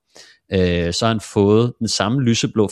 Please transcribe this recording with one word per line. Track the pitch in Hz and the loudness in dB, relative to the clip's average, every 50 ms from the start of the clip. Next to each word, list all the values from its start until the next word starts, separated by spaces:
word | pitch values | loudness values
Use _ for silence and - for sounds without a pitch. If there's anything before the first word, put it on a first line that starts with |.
| _ _ _ - - - _ _ _ _ 101 | _ _ _ -20 -20 -20 _ _ _ _ -2
Øh, | 95 90 90 87 87 85 85 85 | 0 0 0 0 -2 -2 -2 -4
så | - 120 | -2 -2
har | 113 113 | -2 -2
han | 107 | -2
fået | - - - 110 98 101 107 110 120 123 - - | -6 -4 0 2 2 4 4 4 2 0 -2 -4
den | 113 104 | -6 -6
samme | - - 95 104 123 143 131 | -4 -2 -2 -2 -2 0 0
lyseblå | 117 117 - - 107 - 110 104 95 | 0 0 0 -2 -2 0 0 -2 0